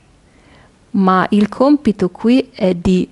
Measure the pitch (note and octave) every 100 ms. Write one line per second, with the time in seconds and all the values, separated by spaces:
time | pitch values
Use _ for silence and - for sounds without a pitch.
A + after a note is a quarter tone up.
0 | _ _ _ _ _ - - _ _ G3+
1 | F#3+ F#3 - G#3 G#3 - C4 D4 A3+ G3
2 | F3+ - A3+ B3+ B3 - F#3 F3+ F#3+ F#3
3 | -